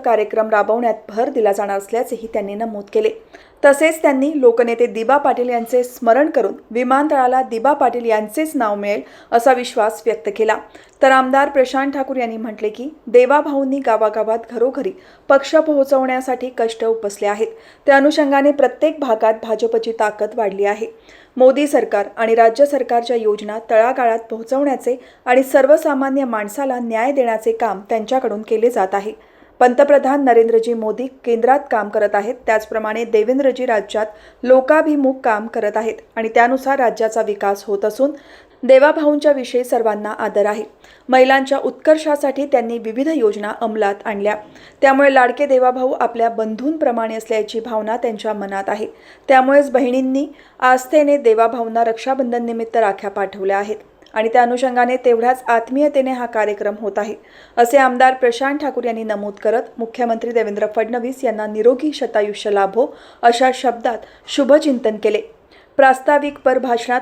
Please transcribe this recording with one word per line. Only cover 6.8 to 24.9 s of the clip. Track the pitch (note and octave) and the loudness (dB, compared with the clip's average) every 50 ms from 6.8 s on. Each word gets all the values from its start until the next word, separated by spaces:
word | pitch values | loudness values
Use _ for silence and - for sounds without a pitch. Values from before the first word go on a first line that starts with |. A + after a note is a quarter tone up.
| B3+ B3 C4 C#4 D4 D4+ D#4 C4+ B3+ B3 B3+ C4 B3+ | 0 2 2 2 2 2 2 2 2 2 2 0 0
दिबा | G#3+ A#3 A3+ A3+ C#4+ D4 | -2 -4 -2 0 0 2
पाटील | D4+ C#4 B3 A3+ B3 A#3 | 2 2 0 0 -2 -2
यांचेच | A3+ A3 G#3+ G#3+ G#3+ - D#4 D#4+ D#4 D#4 | 0 0 0 -2 -4 -4 -4 -4 -4 -2
नाव | C#4 A#3 G#3 G#3 | -2 -2 -2 -2
मिळेल | G#3 G3+ G3+ G#3 B3+ - - - - - _ - | -4 -4 -4 -4 -4 -6 -12 -20 -20 -10 _ 0
असा | G3+ - C#4 B3+ | 2 4 4 2
विश्वास | B3 B3 A#3+ - B3 G#3 A3 A3 - - | 2 0 -4 -2 -2 0 0 -2 -2 -4
व्यक्त | A#3 G#3 G#3+ - G#3 G3+ | -4 -4 -4 -6 -8 -4
केला. | - A3 A3 G#3+ G#3+ - - - - - _ _ _ C#4+ | -2 -2 0 -2 -2 -6 -12 -20 -20 -20 _ _ _ 4
तर | C4 | 4
आमदार | C4 C4 C4 B3+ C4 C#4 C#4+ D4 | 6 4 4 4 2 2 2 2
प्रशांत | C#4+ C#4 B3+ B3+ - C4+ C4+ C#4 C#4 | 2 0 0 0 0 -2 -2 -2 -4
ठाकूर | C#4+ C4+ - C4+ | -4 -6 -4 -4
यांनी | C4 A#3+ A3+ A3+ | -4 -4 -4 -6
म्हटले | A3 A3 A#3 G#3 - A3 G#3+ | -8 -10 -10 -10 -6 -6 -6
की, | G#3+ A3 B3 D4 - - _ | -6 -8 -12 -14 -14 -14 _
देवाभाऊंनी | A#3+ G#3+ B3 B3+ B3 C#4 D4+ D4 D#4 C#4+ C#4 C#4 C4 C4+ C#4 | 2 4 4 6 6 4 2 2 0 -2 -2 -2 -2 -2 -2
गावागावात | C4 B3 A3 A3 A3 G#3+ G#3+ A3+ G#3+ A3 A3+ A#3 A3+ - | -2 0 0 2 0 0 0 -2 -2 -2 -2 -4 -6 -8
घरोघरी | A#3+ A3 A#3 C4+ - D4 B3+ F#4+ - - - - - _ _ - | -4 -2 -2 -2 -2 -4 -6 -6 -8 -10 -18 -20 -20 _ _ 0
पक्ष | C#4 C4+ C#4 - - | 0 0 0 0 0
पोहोचवण्यासाठी | D#4 D#4 D#4 D4+ C#4 C4+ C4+ C#4+ C4 C4 C4 B3+ B3+ C4 C#4 B3+ B3 B3 - - - | 0 0 2 0 0 0 0 0 0 0 0 -2 -4 -4 -4 -6 -6 -6 -10 -6 -4
कष्ट | A3+ A3+ A3+ - A3+ | -4 -4 -4 -4 -2
उपसले | A3+ A3+ A3+ - G3+ G3+ - G#3+ | -2 -2 -2 -4 -8 -8 -4 -4
आहेत. | G3+ G#3 G#3+ A3 A3 - - - - - _ _ | -4 -2 -2 -4 -6 -6 -12 -20 -20 -20 _ _
त्या | D4 C4+ | 4 4
अनुषंगाने | C#4 C4+ D4+ D4+ D#4+ D4 C#4 C#4 C#4 C#4 C#4+ C#4 | 6 6 4 2 2 0 2 2 2 2 2 2
प्रत्येक | C#4+ C#4 D4 C#4+ - D4 D#4+ D#4 D#4 | 2 0 0 2 0 0 -2 0 -2
भागात | C#4+ B3 A3 A3 A3+ A3 A3 A3+ - | -2 -2 0 2 2 0 0 0 -4
भाजपची | A3+ A3 G#3+ A#3 A3+ A#3 A3+ A3+ A#3 A3 - | -6 -4 -4 -2 -2 -2 -2 -4 -4 -4 -2
ताकद | G#3+ G#3+ G#3 - G#3 G#3 A#3 | -2 -4 -2 -4 -6 -6 -4
वाढली | B3 A3 G3 F#3 G3 G3+ | -4 -4 -4 -2 -2 -2
आहे. | G3+ G#3 G#3 A3+ A3 - - _ _ - - - _ _ | -2 -2 -4 -6 -10 -12 -18 _ _ -20 -20 -20 _ _
मोदी | B3 B3+ C4 C4 C#4 D4 | 4 6 6 6 4 2
सरकार | C#4+ D4 B3+ A3 A3 A3 G3+ G3+ G3 - | 2 2 0 0 0 -2 -2 -4 -4 -4
आणि | - A3+ A3 A3+ | -4 0 0 4
राज्य | A#3 A3+ A3+ A3+ - C#4+ | 4 4 4 6 4 2
सरकारच्या | C#4+ D4 C4 B3 - B3 A#3 A#3 - B3 | 2 2 -2 -2 0 -2 -2 0 -2 -4
योजना | A#3 A3 G#3+ G#3 G#3 G#3 G#3 G#3 A3+ A3 - | -2 0 0 -2 -2 -4 -10 -10 -12 -6 0
तळागाळात | A#3 A3 A3+ B3 C4 C#4 B3 A#3 A3 A3+ - - | 2 2 4 2 2 0 0 0 0 -2 -4 -8
पोहोचवण्याचे | A3+ A3 A3+ - C4 C4+ C#4+ C#4+ B3+ - - A#3+ | -12 -12 -6 -4 -2 -2 0 0 -2 -2 -2 -4